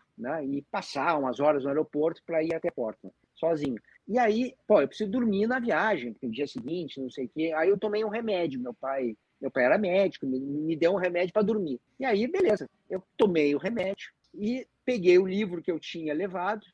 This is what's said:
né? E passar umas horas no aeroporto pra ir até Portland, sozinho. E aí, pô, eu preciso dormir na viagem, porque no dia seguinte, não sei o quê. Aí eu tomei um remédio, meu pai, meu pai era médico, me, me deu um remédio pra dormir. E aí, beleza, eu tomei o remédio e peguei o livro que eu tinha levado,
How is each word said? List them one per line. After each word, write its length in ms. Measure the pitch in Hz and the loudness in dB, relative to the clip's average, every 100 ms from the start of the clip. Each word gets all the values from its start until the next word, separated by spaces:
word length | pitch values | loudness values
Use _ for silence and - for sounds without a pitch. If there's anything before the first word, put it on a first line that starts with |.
| _ - | _ -12
né? 280 | 120 160 139 | -6 -6 -4
E 160 | 139 | -6
passar 540 | - 202 - 143 156 156 | -6 -8 -6 -2 0 0
umas 220 | 131 117 | -2 2
horas 240 | 147 147 | 2 2
no 60 | 139 | 0
aeroporto 520 | 143 151 147 156 165 - | -2 -2 0 -2 -2 -4
pra 180 | 165 | -2
ir 100 | 160 | -2
até 160 | 165 175 | -2 -4
Portland, 460 | - 113 - 95 - _ _ | -4 -6 -6 -16 -20 _ _
sozinho. 440 | 160 160 143 113 - _ - | -2 0 -2 -6 -10 _ -4
E 80 | 240 | 0
aí, 380 | 226 220 254 - - | 2 2 -2 -8 4
pô, 140 | 196 | 6
eu 60 | 139 | 6
preciso 240 | - 214 | -2 -4
dormir 340 | 247 233 196 220 | 0 0 2 0
na 140 | 254 | 0
viagem, 520 | 233 156 214 185 120 | 0 2 2 0 -4
porque 140 | 107 123 | -8 -8
no 80 | |
dia 140 | 113 143 | -6 -6
seguinte, 520 | 127 120 175 147 - | -6 -6 -6 -6 -8
não 120 | 127 | -10
sei 140 | 139 123 | -8 -8
o 40 | |
quê. 240 | 151 165 156 | -4 -2 2
Aí 140 | 170 | 2
eu 80 | 202 | 2
tomei 260 | 214 208 | 0 -2
um 60 | 220 | -2
remédio, 500 | 220 226 185 165 131 | -4 -2 -2 -2 -4
meu 140 | 123 | -8
pai, 420 | 117 135 139 123 110 _ _ | -8 -6 -4 -4 -6 _ _
meu 120 | 135 | -6
pai 140 | 135 123 | 2 4
era 120 | 190 | 4
médico, 480 | 196 185 190 - 139 | 4 2 2 0 -4
me, 140 | 131 | -4
me 360 | 139 143 156 160 | -4 -4 -2 2
deu 180 | 165 | 2
um 40 | 196 | 2
remédio 340 | 180 175 180 | 0 0 0
pra 120 | 214 | 2
dormir. 360 | 208 214 165 123 - _ | 2 0 -2 -6 -10 _
E 60 | 262 | 0
aí, 220 | 202 247 | 0 0
beleza, 400 | 381 349 208 135 _ _ | 2 2 2 -4 _ _
eu 140 | 185 - - | -10 -8 2
tomei 380 | 208 165 147 | 4 4 2
o 60 | 143 | 2
remédio 520 | 190 165 147 202 - _ _ | -2 -4 -4 -6 -12 _ _
e 320 | - 208 254 - _ | -6 -4 -4 -8 _
peguei 360 | - 247 175 180 | -4 2 8 8
o 80 | 190 | 6
livro 340 | 196 208 175 | 0 -2 -2
que 100 | 165 | -4
eu 80 | 160 | -4
tinha 320 | - 170 156 | -6 -8 -4
levado, 540 | 151 196 180 185 220 - | -2 -4 -4 -4 -4 -8